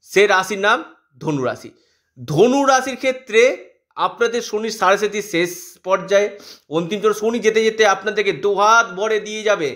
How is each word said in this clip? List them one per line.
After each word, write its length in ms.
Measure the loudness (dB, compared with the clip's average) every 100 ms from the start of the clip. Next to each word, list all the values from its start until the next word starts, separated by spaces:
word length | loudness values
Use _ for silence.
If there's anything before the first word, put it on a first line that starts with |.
সে 260 | _ 2 4
রাশির 320 | 2 0 -2
নাম 360 | 0 0 -4 _ _ _
ধনু 240 | -6 -4
রাশি। 260 | -4 -6 -14 _ _ _ _ _ -6
ধনু 400 | 4 4 4 2
রাশির 300 | 2 0 -4
ক্ষেত্রে 460 | -4 -4 0 4 4 2 -10 _ _ -6
আপনাদের 460 | -6 -2 -2 -2
শনির 300 | -6 -6 -6
সাড়ে 260 | -2 2 2
সাতি 240 | 0 -4
শেষ 560 | -4 -2 -2 -6 -18 -16
পর্যায়ে, 540 | -2 -2 2 0 0 -6 -20 -20 _
অন্তিম 320 | -6 -4 -2
চরণ। 120 | 0
শনি 260 | 0 -2 0
যেতে 240 | 0 2
যেতে 220 | 0 2 2
আপনাদেরকে 480 | 2 -2 -2 -2
দুহাত 600 | -2 -2 2 4 4 2
ভরে 260 | -2 -2 -2
দিয়ে 240 | -4 -6
যাবে। 260 | -2 -2 -2